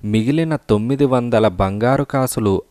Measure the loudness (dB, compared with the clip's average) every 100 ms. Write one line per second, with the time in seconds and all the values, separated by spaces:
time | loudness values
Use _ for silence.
0 | 0 0 0 0 0 -4 0 0 0 0
1 | 2 2 2 2 2 0 -2 0 0 0
2 | 0 -2 -2 0 0 0 -2